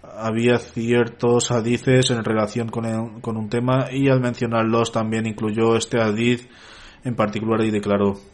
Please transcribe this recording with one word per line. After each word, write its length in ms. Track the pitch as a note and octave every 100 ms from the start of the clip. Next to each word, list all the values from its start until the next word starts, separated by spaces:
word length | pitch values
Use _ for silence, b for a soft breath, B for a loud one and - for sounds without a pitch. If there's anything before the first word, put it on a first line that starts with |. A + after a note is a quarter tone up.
| - G#2+
Había 420 | A2 A2+ A#2+ A#2+
ciertos 920 | - - A#2 A#2+ A#2+ - A#2+ A#2+ -
hadices 600 | A#2+ A2+ A#2+ - B2+ B2+
en 120 | A#2+
relación 460 | A2 G#2+ A2 A#2+ A#2
con 160 | A#2
el, 360 | A2+ A2+ A#2 A2+
con 140 | A#2+ A2
un 100 | G#2+
tema, 380 | A#2+ B2 C3 B2+
y 180 | C3+ C#3
al 120 | C3
mencionarlos 720 | B2 A#2+ A#2 A#2 A2+ A#2 A2+
también 340 | A#2 A2 A2+ A2+
incluyó 480 | G#2+ A2 G#2+ A2+
este 260 | A2+ - A#2+
hadiz 460 | A2 G#2+ A#2+ A#2+ - B B B B B
en 140 | C3 A2
particular 480 | G#2+ G#2 A2 A#2
y 60 | A2
declaró 420 | G#2+ G2+ G2+ G2+ F#2+ -